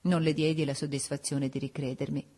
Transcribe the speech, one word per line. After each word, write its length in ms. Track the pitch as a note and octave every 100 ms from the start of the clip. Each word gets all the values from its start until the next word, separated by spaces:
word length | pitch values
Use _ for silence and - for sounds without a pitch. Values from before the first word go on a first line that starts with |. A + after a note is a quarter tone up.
Non 220 | F3+ F3
le 100 | D#3+
diedi 320 | D#3 D#3 D#3+
la 100 | D3
soddisfazione 720 | C#3 D3 C#3+ - C#3+ - C#3 C3+
di 100 | C3+
ricredermi. 680 | C#3 - C3+ C3 C#3 D3 -